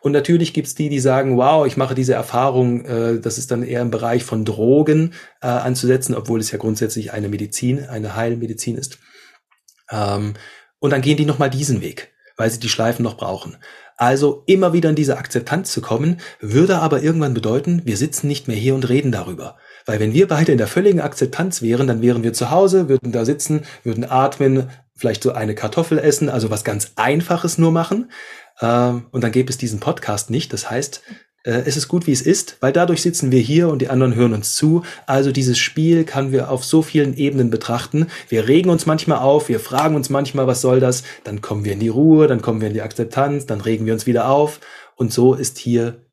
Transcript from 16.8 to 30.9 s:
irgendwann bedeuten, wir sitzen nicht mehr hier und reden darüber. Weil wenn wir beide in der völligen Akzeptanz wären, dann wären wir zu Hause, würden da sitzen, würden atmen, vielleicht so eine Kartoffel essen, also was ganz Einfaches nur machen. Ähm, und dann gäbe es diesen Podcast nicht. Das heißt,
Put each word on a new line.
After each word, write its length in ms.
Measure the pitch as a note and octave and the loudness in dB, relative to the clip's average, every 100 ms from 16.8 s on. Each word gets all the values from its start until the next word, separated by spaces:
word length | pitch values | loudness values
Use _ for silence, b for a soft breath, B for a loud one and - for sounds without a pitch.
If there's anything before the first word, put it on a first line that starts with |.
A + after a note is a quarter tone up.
| D#3+ C#3+ | 2 2
irgendwann 320 | D3+ E3 D3 | 2 0 0
bedeuten, 480 | A#2 G#2+ B2 C#3+ F3 | -2 0 -2 0 -2
wir 120 | B2+ G#2 | 0 -2
sitzen 300 | C3+ - C#3+ | -2 -2 -4
nicht 220 | C#3+ - | -4 -4
mehr 80 | A2 | -2
hier 180 | A#2+ | 0
und 140 | C3+ B2+ | 0 2
reden 240 | B2+ C#3 | 0 2
darüber. 460 | G#2 F2+ F2+ - - B B - | -2 -6 -10 -14 -18 B B -6
Weil 140 | G#2+ | -2
wenn 140 | G#2+ | 0
wir 120 | A#2+ F#3+ | 4 4
beide 260 | D3+ D#3+ | 4 4
in 60 | C3 | 4
der 80 | G#2 | 2
völligen 340 | - G3+ F3 | 2 2 2
Akzeptanz 600 | D3 - C3 - F#3 F3 | 0 -2 -4 -2 -4 -2
wären, 260 | A2+ A#2+ C3+ | -2 0 0
dann 140 | A2+ | 2
wären 220 | A#2+ A#2+ | 2 2
wir 100 | A2+ | -2
zu 180 | A2+ A#2+ | -2 0
Hause, 380 | E3 F#3+ F#3+ D#3+ | 2 4 4 2
würden 240 | C3 B2 | 0 0
da 140 | A#2 A#2 | -2 -2
sitzen, 380 | D3 - D3+ D3+ B | -2 -2 -4 -4 B
würden 220 | A#2+ G#2+ A#2+ | -6 -4 0
atmen, 600 | C3 C3+ - C3+ C3 C3 B _ _ | 2 2 2 2 2 -2 B _ _
vielleicht 260 | A#2+ A2 | -4 0
so 100 | C3 | -2
eine 220 | A#2 G#2+ | -2 -4
Kartoffel 440 | G#2 G#2+ - E3 D#3 | -4 -4 -2 0 2
essen, 320 | D3 C#3+ D3 | 2 2 0
also 200 | B2 A2 | 0 -2
was 140 | G#2+ | -2
ganz 280 | - G#2 - - | -4 -4 -6 -2
Einfaches 640 | A#2 D3+ E3+ F3 E3+ - | 0 0 0 -2 -2 2
nur 120 | E3 | 4
machen. 400 | E3 E3 G3+ B3 B B B B _ | 4 0 -2 -4 B B B B _
Ähm, 460 | A#2 A#2+ B2 A#2+ A#2+ | 0 2 2 -2 -6
und 120 | B2+ | -4
dann 100 | A#2 | 0
gäbe 180 | A#2 B2+ | 0 -2
es 80 | B2 | -2
diesen 220 | A#2+ G#2+ | -6 -4
Podcast 500 | - C3+ - G#2+ - | -4 -4 -4 -6 -4
nicht. 220 | A#2+ E3 | -4 -4
Das 180 | G2+ - | -8 -6
heißt, 320 | A#2 C#3 | -6 -6